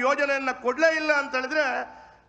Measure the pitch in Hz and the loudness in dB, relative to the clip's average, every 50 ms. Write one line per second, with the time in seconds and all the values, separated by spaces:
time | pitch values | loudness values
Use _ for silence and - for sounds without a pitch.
0 | 247 262 285 285 285 277 277 277 269 262 247 - - 247 247 294 320 320 320 311 | 2 2 2 2 0 0 0 -2 -2 -4 -4 -2 -2 -2 2 4 4 4 4 2
1 | 311 311 302 285 277 277 269 254 262 262 302 311 294 262 240 254 247 - - - | 0 2 2 0 0 -2 -4 -4 -4 -2 0 0 0 0 -2 -4 -6 -8 -12 -20
2 | - - - - _ | -20 -20 -20 -20 _